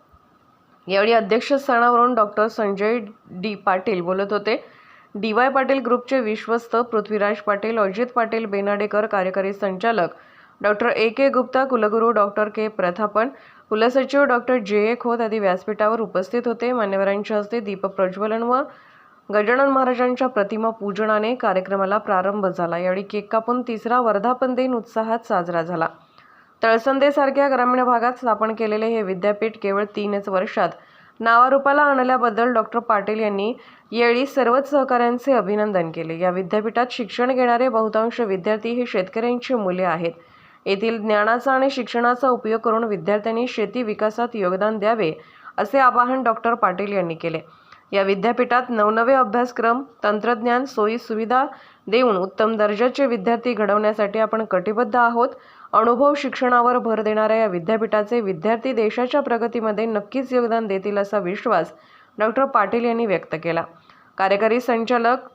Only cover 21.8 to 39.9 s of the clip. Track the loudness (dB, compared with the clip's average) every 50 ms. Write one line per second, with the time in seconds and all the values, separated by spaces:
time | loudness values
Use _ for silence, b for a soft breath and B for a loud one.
21.8 | 0 0 0 -2 0 0 0 0 2 0 0 0 -2 -2 0 -2 -2 -2 -2 -2
22.8 | -2 -2 -2 -2 -4 -6 -6 -8 -4 -2 -2 -2 0 0 -2 -2 -2 -4 -6 -6
23.8 | -2 0 0 2 2 2 0 2 0 -2 0 0 -2 -2 0 0 0 0 -2 -4
24.8 | -6 -6 -4 -4 -2 -2 -2 -4 -2 -2 -2 -2 -2 -2 -2 -4 -4 -4 -4 -4
25.8 | -4 -4 -6 b b b b b b b b b b b b _ 2 2 2 2
26.8 | 2 0 2 2 2 2 4 4 2 2 2 2 2 2 2 2 2 2 2 2
27.8 | 4 2 2 2 2 0 -2 -2 0 0 0 0 0 -2 -2 -2 -2 -2 0 0
28.8 | 0 0 0 0 -2 -2 -4 -2 0 0 0 0 -2 -4 -4 -4 -2 -2 0 0
29.8 | -2 -2 -4 -4 -4 -2 -2 -4 -2 -2 -2 -2 -2 -2 -2 -2 -2 -2 -2 B
30.8 | B B B B B B B -2 2 4 6 6 6 6 6 4 4 4 4 4
31.8 | 4 4 4 4 2 2 2 2 2 0 2 2 2 2 2 2 0 0 -2 -4
32.8 | 0 0 0 0 0 -2 -2 0 0 0 0 0 -2 -2 -4 B B B B B
33.8 | B _ -2 2 2 4 4 2 0 0 0 0 2 2 2 2 2 2 0 0
34.8 | 2 2 2 2 2 2 0 0 0 2 2 2 2 0 0 0 0 0 0 -2
35.8 | -2 -2 -6 -8 -8 -8 -4 -2 -2 0 0 -2 -2 -2 -2 -2 -2 -2 -2 -2
36.8 | -2 -2 -4 -8 -8 -6 -4 -2 0 0 2 2 2 2 2 2 2 0 0 0
37.8 | 0 0 0 0 0 -2 -2 -4 -2 -2 -2 -2 -2 -2 -2 -2 -2 -4 -4 -4
38.8 | -4 -2 -2 -4 -4 -4 -4 -4 -2 -2 -2 -2 -2 -2 -2 -2 0 -2 -2 0
39.8 | 0 0